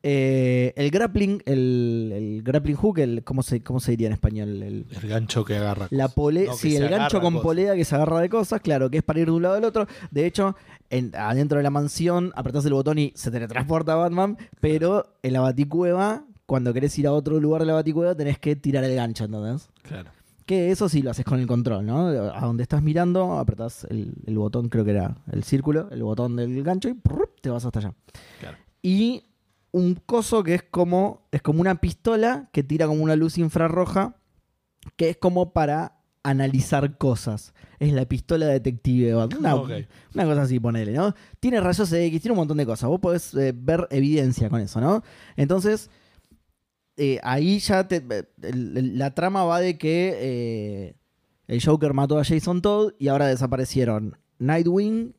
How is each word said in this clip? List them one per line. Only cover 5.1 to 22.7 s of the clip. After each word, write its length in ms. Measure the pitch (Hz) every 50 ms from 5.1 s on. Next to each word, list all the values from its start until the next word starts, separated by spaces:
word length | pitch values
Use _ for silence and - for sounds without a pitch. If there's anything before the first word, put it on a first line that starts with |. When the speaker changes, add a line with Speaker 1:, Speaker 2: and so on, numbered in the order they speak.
Speaker 2:
gancho 340 | 107 113 113 107 - 120 107
que 120 | - 104
agarra 320 | 104 104 104 101 101 98 92
Speaker 1:
la 140 | 135 135 135
Speaker 2:
cosas. 100 | 131 -
Speaker 1:
pole-, 320 | - 147 147 151 175 196
Speaker 2:
No, 60 | 127
que 40 | 123 120
Speaker 1:
sí, 120 | - 156
Speaker 2:
se 60 | 151 143
Speaker 1:
el 60 | 143
gancho 340 | 147 185 214 143 147 208 190
Speaker 2:
agarra 20 |
Speaker 1:
con 120 | 170 175 170
Speaker 2:
cosas. 80 | 160 -
Speaker 1:
polea 300 | 165 160 175 190 202 196
que 100 | 175 160
se 100 | - 151
agarra 240 | 143 156 156 165 165
de 100 | 170 185
cosas, 320 | 214 226 202 - - -
claro, 280 | - 160 147 131 131 131
que 60 | 139
es 60 | 160
para 180 | - - 151 160
ir 60 | 165
de 60 | 165
un 100 | 165 170
lado 140 | 170 180 190
al 80 | 208 226
otro. 220 | 226 214 220 202 - - - - -
De 140 | - 143 160
hecho, 320 | 175 - - 196 196 190 - - - - - _ _
en, 260 | - 127 123 107 -
adentro 440 | 76 104 107 120 135 143 147 147 143
de 60 | 143
la 40 | 143
mansión 600 | 139 143 147 143 - - 165 175 175 175 180 - -
apretás 300 | - 123 123 117 147 139
el 80 | 151
botón 260 | 139 135 131 147 151 151
y 140 | 147 - -
se 160 | - - 131
teletransporta 640 | 117 120 117 107 113 127 135 143 165 160 160 156 160
Batman, 440 | 165 175 175 170 180 190 202 214 - 233 - - _
pero 560 | - 156 156 156 160 175 202 208 - _ _ _
en 120 | - 131 127
la 60 | 131
Baticueva, 840 | 131 131 123 131 143 143 156 170 180 175 175 185 196 208 220 294 302 262 208 - _
cuando 260 | - 139 131 120 123
querés 260 | 117 131 135 143 - 151
ir 80 | 143
a 60 | 147
otro 260 | 147 151 135 151 156 156
lugar 220 | 147 151 160 160
de 60 | 160
la 80 | 160 160
Baticueva, 400 | 156 156 156 151 165 170 175 180
tenés 240 | 151 147 143 139 -
que 180 | - 147 147
tirar 280 | 139 - 139 139 135 131
el 120 | 131 127
gancho, 280 | 127 120 117 110 - 110
¿entendés? 420 | 104 110 107 104 110 123 156 - _ _ _
Speaker 2:
Claro. 280 | _ - - 95 87 80 - _ _ _ _ _ _
Speaker 1:
Que 240 | - 185 185 175 175
eso 180 | 190 175 214 175
sí 140 | 147 147
lo 80 | 135 127
haces 160 | 113 - 127
con 140 | - 139 127
el 60 | 127
control, 380 | 117 123 120 120 127 110 98 104
¿no? 240 | 107 120 151 180 175
A 320 | 151 120 101 101 - 110
donde 220 | 135 117 117 117
estás 200 | 123 -